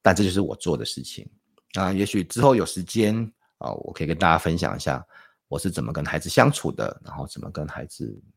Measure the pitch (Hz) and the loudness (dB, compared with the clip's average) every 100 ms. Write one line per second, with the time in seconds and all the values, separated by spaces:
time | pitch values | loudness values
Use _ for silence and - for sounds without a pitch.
0 | - 90 101 90 101 110 - 78 55 - | 6 4 4 2 -2 -4 -2 -2 -4 -10
1 | 67 - 50 _ _ _ _ - 95 95 | -12 -14 -16 _ _ _ _ -2 0 2
2 | 101 104 87 117 135 127 85 - 90 113 | 0 0 -2 4 6 6 2 -4 -4 2
3 | 107 110 113 _ _ _ - 52 - 82 | 2 2 -4 _ _ _ -8 -8 -10 -6
4 | 76 80 90 80 85 85 67 50 - 65 | -4 2 4 6 4 0 0 -2 -2 -4
5 | - - - _ _ - 95 87 58 - | -6 -20 -20 _ _ -4 -4 -4 -4 -4
6 | 78 78 87 - 127 147 - - 53 - | -4 -4 0 4 4 4 -4 -4 -4 -6
7 | - - - - - 90 73 - 65 - | -14 -12 -10 -10 -12 -8 -8 -8 -12 -10
8 | 60 53 - | -10 -10 -20